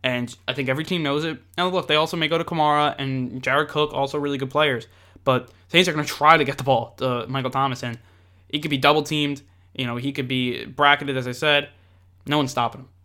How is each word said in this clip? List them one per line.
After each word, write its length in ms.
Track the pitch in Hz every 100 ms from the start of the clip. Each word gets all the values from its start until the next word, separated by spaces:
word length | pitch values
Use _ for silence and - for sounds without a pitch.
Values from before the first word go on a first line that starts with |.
And 340 | 131 123 123 - -
I 60 |
think 160 | - 131
every 160 | 135
team 180 | 156 180
knows 220 | 147 147
it. 160 | 160 156 _ -
Now, 120 | 180
look, 200 | 180 -
they 80 | 151
also 200 | 156 175
may 120 | 156
go 100 | 165
to 60 |
Kamara 500 | 165 165 151 147 147 -
and 440 | 135 131 127 127
Jared 260 | 127 139 147
Cook, 240 | 151 147
also 240 | 135 135 147
really 200 | 143 139
good 120 | 131
players. 360 | 147 151 120 - - - -
But 260 | - 127 - - -
Saints 200 | 170 180
are 40 |
gonna 120 | 151
try 320 | 143 - 151 160
to 80 |
get 140 | 139 131
the 60 |
ball 300 | 131 123 117 -
to 280 | 127 123 113
Michael 220 | 135 127
Thomas, 320 | 135 139 123
and 160 | 123 113 - - _ _ _
he 120 | 147
could 100 | 156
be 80 | 139
double-teamed. 640 | 143 151 147 156 143 139 - _ _
You 120 | - 123
know, 100 | 120
he 160 | 135
could 160 | 139 127
be 360 | 131 123 -
bracketed, 520 | - 127 143 143 143 131
as 100 | 123
I 60 |
said. 360 | 120 156 143 147 _ _ _ _ _ -
No 100 | 151
one's 160 | 135
stopping 300 | 131 117 127
him. 60 | 127 _